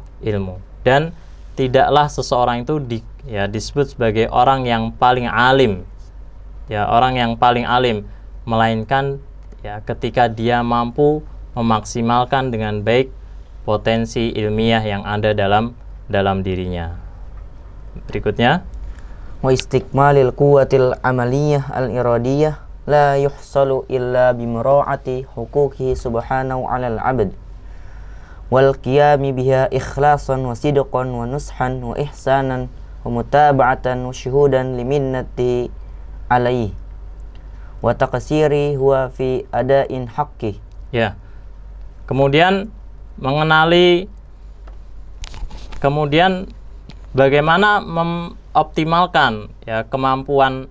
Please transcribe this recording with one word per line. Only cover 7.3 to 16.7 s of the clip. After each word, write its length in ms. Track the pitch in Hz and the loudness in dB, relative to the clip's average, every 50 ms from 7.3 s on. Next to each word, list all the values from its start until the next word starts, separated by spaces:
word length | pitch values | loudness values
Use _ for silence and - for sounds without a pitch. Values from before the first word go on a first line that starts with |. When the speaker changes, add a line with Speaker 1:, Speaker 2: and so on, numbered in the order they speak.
| 113 113 | 0 2
Speaker 1:
paling 240 | 123 123 120 120 120 | 4 4 4 2 2
alim, 400 | - 120 127 127 123 110 104 101 101 - - - - - - - | 0 2 2 2 2 0 -2 -4 -10 -14 -18 -18 -18 -18 -12 -6
melainkan, 800 | 120 113 113 113 113 113 110 110 - 135 135 139 139 139 139 - - - - - - - - - | -2 0 2 2 2 0 -2 -2 -2 -2 0 0 -2 -4 -8 -10 -16 -18 -18 -18 -18 -16 -14 -14
ya, 160 | 104 104 104 - - | -12 -12 -10 -8 -8
ketika 400 | 120 - - 120 113 131 120 113 | -6 -4 -6 -2 2 2 2 2
dia 320 | 113 113 113 117 120 120 | 2 0 0 2 2 2
mampu 640 | 120 120 120 120 117 120 120 - 147 147 151 151 151 - - - - - - | 2 0 0 0 0 -2 0 2 2 2 2 0 -4 -10 -14 -16 -16 -10 -4
memaksimalkan 960 | 120 117 113 110 107 110 - - 123 113 117 120 123 123 - 143 135 131 131 | -2 0 2 2 0 0 -4 -4 -2 0 2 2 2 2 2 0 0 0 0
dengan 320 | 117 110 110 107 104 104 101 | -2 -2 -2 -2 -4 -2 0
baik 240 | 113 117 127 135 135 - - - - - - - - - - - | 2 2 2 2 0 -4 -14 -16 -16 -16 -18 -18 -18 -18 -8 -2
potensi 720 | 113 107 104 - 113 113 113 113 113 - 127 113 113 - | -2 0 0 2 2 0 2 0 -2 -2 -2 -2 -2 0
ilmiah 480 | - 107 107 107 110 110 113 113 110 110 | -2 -2 0 0 2 2 4 2 2 2
yang 200 | 107 101 98 101 | 0 -2 -4 -4
ada 320 | 101 104 104 107 107 107 | -2 -2 0 2 2 2
dalam, 400 | 107 98 98 104 107 113 120 - - - - - - - - | 2 2 4 4 4 2 0 -4 -10 -16 -16 -16 -14 -6 -2
dalam 320 | 101 98 98 98 95 95 | 0 2 2 2 2 0
dirinya. 560 | 92 95 92 90 92 90 | 0 -2 -2 -2 -2 -4